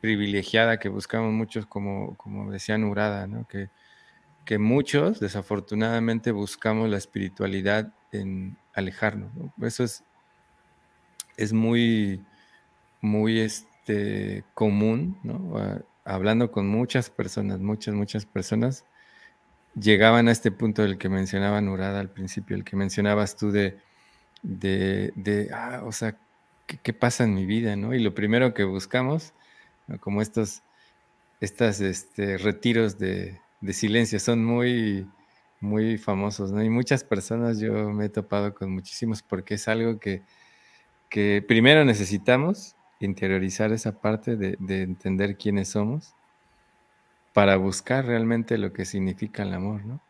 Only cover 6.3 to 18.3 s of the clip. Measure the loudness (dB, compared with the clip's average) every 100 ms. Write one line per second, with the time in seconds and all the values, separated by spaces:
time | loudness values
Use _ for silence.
6.3 | -2 -4 -4 -2 0 0 -2 -4 -6 -6
7.3 | -4 -4 -2 0 0 -2 _ _ -8 -6
8.3 | -6 -8 -12 _ -6 -6 -2 -2 -2 -12
9.3 | -12 -14 -6 -6 -2 -4 -4 _ _ _
10.3 | _ _ _ _ _ _ _ _ _ -18
11.3 | -6 -2 0 2 4 4 2 0 -2 -10
12.3 | _ _ _ _ _ _ _ 0 2 2
13.3 | 2 0 -4 -14 _ -4 -2 -2 -4 -4
14.3 | -8 -12 0 2 4 2 2 -2 -6 -8
15.3 | -8 -6 -6 -4 -6 -12 _ -8 -2 2
16.3 | 2 2 0 0 0 0 0 -2 -6 -6
17.3 | -4 -4 -4 -4 -4 -4 -4 -4 -6 -6